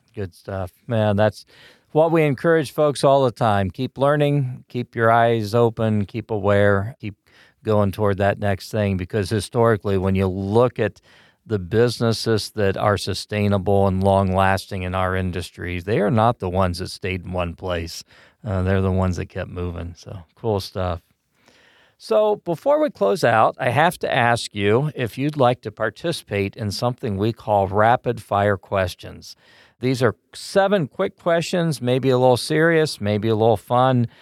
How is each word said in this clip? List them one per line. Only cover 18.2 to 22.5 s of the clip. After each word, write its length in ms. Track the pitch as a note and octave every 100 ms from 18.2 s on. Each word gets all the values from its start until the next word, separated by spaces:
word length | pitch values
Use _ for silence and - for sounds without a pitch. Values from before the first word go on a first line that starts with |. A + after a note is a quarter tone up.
| _ _
Uh, 180 | - F#2+
they're 180 | F#2 F#2+
the 120 | F#2+
ones 240 | F#2 F#2 F2+
that 100 | F#2
kept 240 | F#2+ F#2
moving. 420 | F#2 F2 E2+ F2 F2
So, 240 | - G#2 E2+ _
cool 240 | A#2 G2+
stuff. 420 | - G2+ F2+ E2+ _ _ _ _ _ _ _ _ _ _
So, 340 | - G#3+ G#3+ G#3
before 440 | -